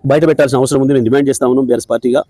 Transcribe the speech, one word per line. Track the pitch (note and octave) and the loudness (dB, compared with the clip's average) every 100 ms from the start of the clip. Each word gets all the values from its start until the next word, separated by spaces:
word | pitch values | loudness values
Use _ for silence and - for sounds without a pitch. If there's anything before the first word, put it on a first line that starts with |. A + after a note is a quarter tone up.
| C#3 | 0
బయట | D3 E3 | 0 2
పెట్టాల్సిన | D3+ C#3+ B2+ | 2 0 0
అవసరం | C3 C#3 | 0 0
ఉంది. | C3+ C#3 | 0 0
మేము | A2+ | 2
డిమాండ్ | C#3 C#3 | 0 0
చేస్తా | C3 B2+ | 0 0
ఉన్నాం | B2+ C3 | 0 0
బీఆర్ఎస్ | A#2 - | -4 -2
పార్టీగా. | A#2 B2 C3+ | -4 -2 -2